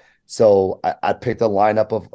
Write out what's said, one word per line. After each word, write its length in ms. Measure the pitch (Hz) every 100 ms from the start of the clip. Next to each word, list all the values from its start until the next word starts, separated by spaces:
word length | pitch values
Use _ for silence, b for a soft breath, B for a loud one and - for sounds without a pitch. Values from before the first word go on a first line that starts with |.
| b b _
So 540 | - 110 98 95 -
I, 120 | 90 -
I 100 | 95
picked 280 | 101 123 110
a 60 | 113
lineup 440 | 98 107 107 107
of, 180 | 110 -